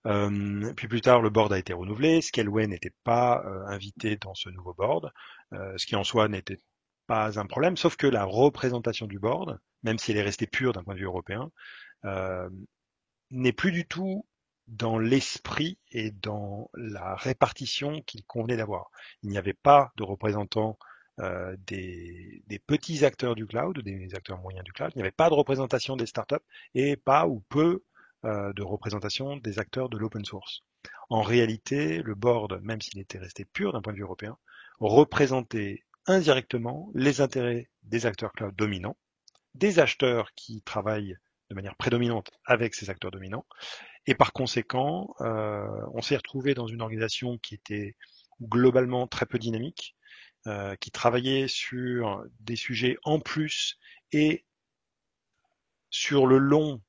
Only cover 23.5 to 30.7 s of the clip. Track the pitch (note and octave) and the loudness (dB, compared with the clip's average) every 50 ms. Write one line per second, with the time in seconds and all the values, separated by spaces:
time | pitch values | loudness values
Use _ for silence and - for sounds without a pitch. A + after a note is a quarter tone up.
23.5 | - A2+ D3 F#3 F#3 C#3+ A2+ G2+ G2 F#2+ F#2 F#2 F2+ F#2+ _ - G2 F#2 F2+ F#2+ | -4 -4 -4 -2 -4 -6 -8 -8 -10 -10 -10 -10 -12 -12 _ -10 -12 -10 -12 -14
24.5 | F#2 F#2 F#2 - - - D3+ D#3+ - C3 G2 F#2+ _ - D#3+ E3+ D#3 C#3+ C#3+ - | -14 -14 -16 -14 -10 -8 -8 -8 -6 -4 -6 -6 _ 2 4 4 4 4 2 2
25.5 | C#3 C3 C3+ B2 - B2 - - C3+ B2+ A#2 - - A#2+ G#2 - C#3 D#3+ _ _ | 0 -2 0 -2 -2 -2 -2 -4 -4 -4 -6 -4 -4 -6 -4 -2 -4 -4 _ _
26.5 | - - - _ _ B2+ C3+ C#3+ C#3+ A#2 _ C3+ C3+ D3+ E3+ E3 C3+ G#2+ - _ | -20 -20 -20 _ _ 0 2 2 0 0 _ 4 4 4 4 2 0 -4 -8 _
27.5 | - D3 D#3 E3+ F3+ G3 _ _ _ - - _ _ _ - A2 G#2+ G2+ G2+ G2+ | 2 4 4 4 2 0 _ _ _ -20 -20 _ _ _ -6 -4 -4 -4 -4 -6
28.5 | G2+ G2+ G2+ F2+ G#2 G#2 - A2 G#2 G#2 G2 G#2 - - C3 C#3 C#3+ C#3 A#2 A2 | -6 -8 -6 -6 -6 -6 -6 -6 -6 -4 -4 -4 -6 -4 -6 -6 -8 -8 -8 -6
29.5 | G2 A2 G#2+ _ - B2+ C3 B2 A2+ G#2 A2+ G#2+ - G#2+ G2+ - - F#2+ - - | -6 -6 -6 _ -4 -4 -4 -4 -4 -6 -6 -6 -6 -8 -8 -8 -10 -12 -12 -14
30.5 | - - _ _ | -16 -16 _ _